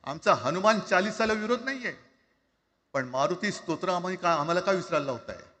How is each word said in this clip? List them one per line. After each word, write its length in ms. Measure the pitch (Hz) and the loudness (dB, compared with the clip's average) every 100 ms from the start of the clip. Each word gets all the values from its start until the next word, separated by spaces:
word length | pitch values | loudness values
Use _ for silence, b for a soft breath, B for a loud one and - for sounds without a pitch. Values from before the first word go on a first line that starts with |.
आमचा 300 | - 156 214 | -10 0 4
हनुमान 460 | 147 120 170 208 220 | 4 2 2 4 2
चालिसाला 520 | - 185 208 208 220 | 2 2 2 0 0
विरोध 300 | 214 214 247 | 0 0 -2
नाहीये, 340 | 262 269 226 135 _ _ _ _ _ _ _ _ _ | -4 -6 -8 -10 _ _ _ _ _ _ _ _ _
पण 160 | 139 127 | -6 -4
मारुती 440 | 127 147 180 208 | 0 0 0 -2
स्तोत्र 360 | - - 156 180 | -4 -6 -4 0
आम्ही 280 | 180 180 185 | -2 -2 -2
का, 180 | 175 | 0
आम्हाला 260 | 160 151 175 | 2 2 0
का 120 | 185 | 2
विसरायला 340 | 185 156 156 139 | 0 0 -2 -2
लावताय? 320 | 117 - 90 - _ | -6 -8 -14 -16 _